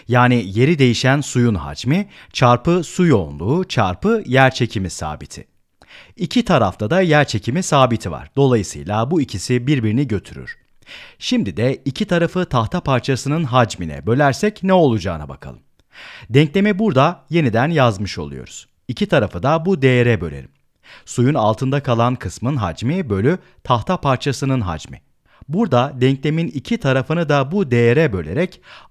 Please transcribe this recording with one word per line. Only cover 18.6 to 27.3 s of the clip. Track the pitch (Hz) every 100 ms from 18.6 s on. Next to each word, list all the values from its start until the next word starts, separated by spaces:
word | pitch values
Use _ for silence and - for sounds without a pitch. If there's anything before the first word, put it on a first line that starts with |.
| - _ -
İki | - 202
tarafı | 156 101 90
da | 131 160 170
bu | 175
değere | 131 123 120 107
bölerim. | 82 69 62 _ _ _ _ - -
Suyun | - 123
altında | 147 107 110 131 143
kalan | 139 113 120 127
kısmın | 92 - 120 147
hacmi | 95 80 113 180 143
bölü | 98 120 180 - _
tahta | - 120 113 180
parçasının | 143 123 143 120 139 131
hacmi. | 95 80 - 65 _ _ _ _ -
Burada | 175 220 123 135 135
denklemin | 131 135 151 160 170
iki | 131 - 233
tarafını | 139 131 123 165
da | 156